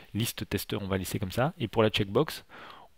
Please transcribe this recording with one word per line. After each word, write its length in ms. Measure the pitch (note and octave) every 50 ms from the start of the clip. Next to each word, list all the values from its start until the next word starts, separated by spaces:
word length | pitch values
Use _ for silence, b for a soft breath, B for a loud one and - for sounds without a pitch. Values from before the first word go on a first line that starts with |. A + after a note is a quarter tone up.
| B B B
liste 340 | G#2 A#2 - - - G#2+
testeur, 340 | - - G2+ - - - A2
on 60 | G2+
va 100 | F#2+ G2
laisser 220 | F#2+ F#2 - - G#2+
comme 120 | G#2 F#2
ça, 220 | - - B2 D#3 -
et 100 | - B2+
pour 160 | G#2+ - A#2 A2
la 60 | G#2+
checkbox, 560 | - - A2 G2 G2+ A#2+ D#3 - - - - B B B B B B B B B -